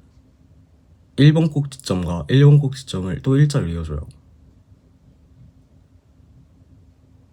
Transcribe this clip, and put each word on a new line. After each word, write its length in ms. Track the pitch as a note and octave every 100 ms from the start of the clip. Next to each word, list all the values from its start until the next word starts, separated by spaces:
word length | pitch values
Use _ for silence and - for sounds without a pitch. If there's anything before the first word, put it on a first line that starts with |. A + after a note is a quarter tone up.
| _ _ _ _ _ _ _ _ _ _ _ -
일 160 | C#3+
번 160 | D#3 E3
꼭지점과 760 | D3 C#3+ - - F#2 F2 E2+ -
일 160 | C3
번 140 | C#3+ D3
꼭지점을 640 | C3+ - - F#3+ F#3 D3+
또 140 | - C3+
일자로 320 | D3 C#3 F2
이어줘요. 320 | E2+ D#2+ D2 E2 - _ _ _ _ _ _ _ _ _ _ _ _ - _ _ _ _ _ _ _ _ _ _ _ _ _ _ _ _ _ _